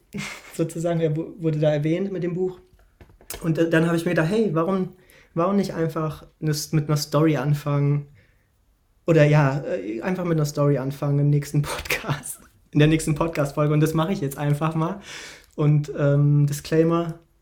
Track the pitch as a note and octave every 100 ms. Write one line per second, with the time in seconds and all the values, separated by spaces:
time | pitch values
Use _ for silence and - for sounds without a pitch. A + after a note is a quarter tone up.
0 | _ G3+ - - - - D#3 E3 E3+ E3
1 | D#3+ D3+ - - D#3+ D3+ D3+ D3+ D#3 E3+
2 | G3 F#3 E3+ E3+ F#3 F3+ _ _ _ _
3 | - _ - - E3+ D#3 E3 E3 E3+ E3+
4 | E3+ E3+ D#3+ A3 G#3 D#3 E3 F#3+ F#3 -
5 | _ - _ E3 F3 G3+ F#3 - D#3+ D#3+
6 | D#3 - - _ D#3 D3 - D#3+ D3+ D3
7 | - D3 D#3+ D3 C#3+ D3 C#3+ C#3+ C#3+ C#3+
8 | C#3+ - _ _ _ _ _ _ _ _
9 | - D#3+ D3 D3+ C#3 C#3+ C#3+ F#2 G#2 A2
10 | F#3+ F#3 E3+ D#3+ D3 D3 C#3+ C#3 C3+ C#3
11 | C#3+ C#3+ D3 D3 C#3+ D3 C#3+ - - -
12 | A3 D3 - - - _ _ D3 D#3 D#3
13 | D#3+ D3 E3 D#3+ C#3+ D#3 D3 D3+ D#3 D#3
14 | D#3+ G3 C3+ C3+ D3 C#3+ D#3+ D#3+ E3 G3
15 | - - - - - - D3+ D3+ D3 F#4+
16 | C#3+ C#3+ D3 D3 C#3+ C#3+ - D#3+ E3 E3+
17 | E3+ D#3+ _ _